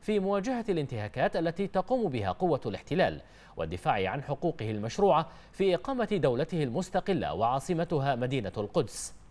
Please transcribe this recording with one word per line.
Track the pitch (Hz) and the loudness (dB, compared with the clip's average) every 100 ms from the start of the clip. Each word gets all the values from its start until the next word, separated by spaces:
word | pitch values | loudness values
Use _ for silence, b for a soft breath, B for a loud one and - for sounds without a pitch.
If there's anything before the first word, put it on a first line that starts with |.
في | - 214 | 2 0
مواجهة | 190 202 196 247 220 | 2 0 0 -2 0
الانتهاكات | 175 143 117 104 - 175 - | -2 0 -4 -4 0 0 2
التي | 165 165 196 | -2 -2 -2
تقوم | 190 185 254 214 | 0 0 0 0
بها | 131 98 | 0 -2
قوة | 90 180 143 120 | 0 2 2 0
الاحتلال | 95 - 160 156 78 - B B - | -6 -2 2 2 0 -12 B B -6
والدفاع | 82 90 156 117 95 | -4 -2 0 2 2
عن | 123 | -2
حقوقه | 143 143 139 - 110 | -4 -2 -2 -2 -4
المشروعة | 107 107 - 196 156 160 B B | -4 -4 2 4 6 2 B B
في | - 196 175 | 0 2 2
إقامة | - 262 220 | 0 -2 0
دولته | 208 139 120 - 175 | 2 2 2 0 0
المستقلة | 139 120 190 190 - 180 80 | 0 -2 -2 -2 0 0 0
وعاصمتها | 78 113 135 - 170 165 160 135 127 | 2 2 2 0 -2 0 0 2 2
مدينة | 123 135 98 101 | 0 0 -2 -4
القدس. | 104 - 120 - - - - | -2 0 0 -4 -10 -12 -20